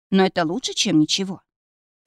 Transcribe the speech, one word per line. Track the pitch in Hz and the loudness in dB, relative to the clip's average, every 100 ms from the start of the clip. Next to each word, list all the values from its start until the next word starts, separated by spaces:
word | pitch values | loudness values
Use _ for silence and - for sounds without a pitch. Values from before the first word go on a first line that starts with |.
| - | -2
но | 190 | 2
это | 190 180 | 2 0
лучше, | 160 208 - | -2 -4 -6
чем | - 196 156 | -4 2 2
ничего. | 156 - 190 180 _ _ _ _ _ _ | 2 -2 -6 -10 _ _ _ _ _ _